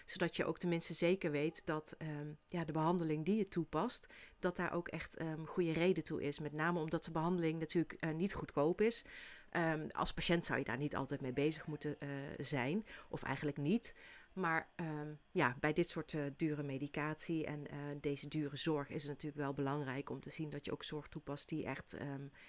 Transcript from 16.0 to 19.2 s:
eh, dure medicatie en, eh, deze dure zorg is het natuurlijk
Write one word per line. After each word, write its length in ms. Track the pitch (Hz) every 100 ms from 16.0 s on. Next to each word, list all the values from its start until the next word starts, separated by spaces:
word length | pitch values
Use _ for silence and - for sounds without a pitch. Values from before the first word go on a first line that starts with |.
| -
eh, 80 | 156 143 139
dure 260 | 160 147
medicatie 840 | 143 135 143 156 151 156 - 160 151
en, 200 | 147 143
eh, 100 | 147 143 143
deze 280 | 147 143 147
dure 280 | 156 143 143
zorg 320 | 165 151 139
is 140 | -
het 80 | 143
natuurlijk 320 | 139